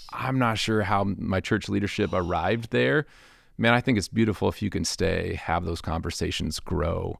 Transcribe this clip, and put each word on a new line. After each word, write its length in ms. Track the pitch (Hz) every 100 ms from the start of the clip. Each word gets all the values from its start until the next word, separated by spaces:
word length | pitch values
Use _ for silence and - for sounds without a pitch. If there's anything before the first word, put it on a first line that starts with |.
| -
I'm 240 | - 131 131
not 180 | 120 110
sure 260 | - 107
how 200 | 98 101 101 92
my 220 | - 95
church 260 | - 104 -
leadership 440 | 101 98 - 101
arrived 580 | 92 87 85 87 117 113
there. 360 | 123 127 147 - - - - _ -
Man, 160 | 113
I 80 | 120
think 160 | 135 107
it's 100 | -
beautiful 400 | 113 110 98 98
if 140 | -
you 80 | 101
can 160 | 90 82
stay, 480 | - 87 87 90 82
have 220 | - 85 85
those 160 | 85
conversations, 800 | - 80 85 - 82 - 78 -
grow. 580 | - 80 80 87 87